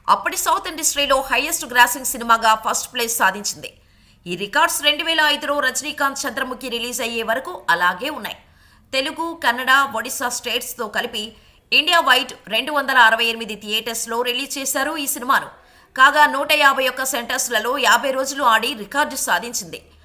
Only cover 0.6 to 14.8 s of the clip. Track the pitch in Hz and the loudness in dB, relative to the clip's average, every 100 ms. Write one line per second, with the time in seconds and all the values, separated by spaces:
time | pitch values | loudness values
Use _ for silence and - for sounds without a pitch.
0.6 | 370 311 320 220 - 269 277 247 294 330 | -2 -4 -2 0 2 2 2 -2 -2 -4
1.6 | 294 247 254 277 254 247 233 226 220 220 | 0 4 4 4 -4 -4 2 4 4 2
2.6 | - 247 - 254 233 - 196 196 202 143 | 0 -4 -4 -4 -4 2 0 0 -6 -10
3.6 | 147 - _ _ _ _ 175 175 202 285 | -14 -20 _ _ _ _ -10 -8 -2 0
4.6 | 330 - 294 294 330 330 302 294 294 294 | 0 2 0 0 0 2 2 0 -2 0
5.6 | 262 254 285 294 277 269 269 233 254 254 | 0 -2 -6 -2 -2 -2 -6 -6 -6 -6
6.6 | 262 226 240 247 233 233 220 233 269 349 | -6 -6 -6 -6 -4 -4 -2 -4 -4 -8
7.6 | - 170 180 180 277 302 196 - _ _ | -2 2 2 0 -4 -6 -10 -12 _ _
8.6 | _ _ _ 262 269 302 330 339 269 240 | _ _ _ -4 -4 -4 -6 -2 -2 0
9.6 | 254 269 277 220 226 - 247 - 240 233 | 2 4 2 -2 -6 -6 -4 -4 -4 -6
10.6 | - - 220 214 233 233 214 - _ _ | -6 -8 -6 -4 -6 -8 -10 -14 _ _
11.6 | _ 254 311 339 285 262 262 - - 220 | _ 2 4 4 6 4 2 -8 -6 -4
12.6 | 262 294 269 262 226 226 233 226 226 208 | -2 -2 2 6 6 6 0 -2 -8 -10
13.6 | 208 214 220 226 233 226 247 240 277 285 | -6 -4 -4 -6 -4 -2 -2 -4 -6 -6
14.6 | 269 285 | -4 -2